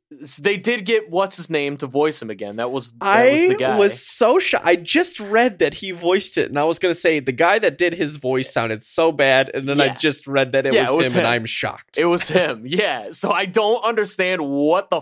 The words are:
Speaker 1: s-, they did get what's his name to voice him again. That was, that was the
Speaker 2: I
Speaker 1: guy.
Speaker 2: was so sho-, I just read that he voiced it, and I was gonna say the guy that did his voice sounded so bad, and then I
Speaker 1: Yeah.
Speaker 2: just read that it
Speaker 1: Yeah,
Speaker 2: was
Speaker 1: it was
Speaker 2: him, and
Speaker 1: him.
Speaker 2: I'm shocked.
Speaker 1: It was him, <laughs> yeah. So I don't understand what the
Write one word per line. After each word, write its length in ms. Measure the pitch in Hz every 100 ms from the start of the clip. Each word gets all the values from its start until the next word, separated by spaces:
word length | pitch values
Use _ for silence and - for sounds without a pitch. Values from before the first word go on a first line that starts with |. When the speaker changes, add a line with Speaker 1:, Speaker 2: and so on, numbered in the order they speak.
| _ 139
Speaker 1:
s-, 160 | 147 -
they 220 | 202 202
did 260 | 214 240
get 260 | 190 220 214
what's 260 | 170 190 185
his 100 | 170
name 300 | 156 143 143
to 80 | 139
voice 340 | 135 156 151
him 80 | 113
again. 280 | 101 104 107
That 140 | 120
was, 220 | 135 -
that 380 | - 196 214 254
was 80 | 294 359
the 60 |
Speaker 2:
I 0 |
Speaker 1:
guy. 240 | 403 254 220
Speaker 2:
was 280 | 202 - -
so 320 | - 233 349
sho-, 220 | - -
I 140 | - 175
just 420 | - 311 370 -
read 400 | 202 220 247 185
that 140 | 151
he 160 | - 190
voiced 460 | 175 175 190 202 -
it, 140 | -
and 80 | 101
I 60 |
was 140 | 156 165
gonna 160 | 185
say 240 | 160 170 156
the 140 | 131
guy 260 | 123 170 214
that 200 | 196 143
did 160 | 175
his 240 | 170 151 147
voice 340 | 127 131 127
sounded 320 | 127 117 110
so 260 | - - 165
bad, 400 | 147 135 131 131
and 120 | 135 135
then 140 | 143
I 60 | 139
Speaker 1:
Yeah. 100 | 127
Speaker 2:
just 300 | 156 135 139
read 260 | 139 127
that 140 | 135 135
it 80 |
Speaker 1:
Yeah, 80 | 202
Speaker 2:
was 80 | 127
Speaker 1:
it 60 | 151
was 140 | 131
Speaker 2:
him, 40 | 175
and 60 | 143
Speaker 1:
him. 60 |
Speaker 2:
I'm 140 | 120 113
shocked. 500 | - - - - 139
Speaker 1:
It 60 |
was 240 | 170 175 -
him, 340 | 175 156 113
<laughs> 40 | 123
yeah. 420 | 175 196 127 110
So 180 | 160 165
I 140 | 175 196
don't 360 | 220 214 226
understand 600 | 220 226 196 - 185 185 143
what 440 | 139 147 180 202
the 100 | 165